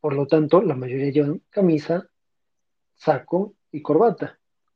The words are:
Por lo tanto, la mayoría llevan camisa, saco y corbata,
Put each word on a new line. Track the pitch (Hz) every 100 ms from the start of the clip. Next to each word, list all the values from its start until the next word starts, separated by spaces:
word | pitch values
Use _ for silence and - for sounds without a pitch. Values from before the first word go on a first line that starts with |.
Por | 156
lo | 139 139
tanto, | 160 151 170
la | 214 127
mayoría | 127 131 139
llevan | 135 143 160 _
camisa, | - 185 156 143 170 - _ _ _ _ _ _ _ _ _
saco | - 139 - 170 208 _ _
y | 151
corbata, | 147 151 233 190 143 - _ _ _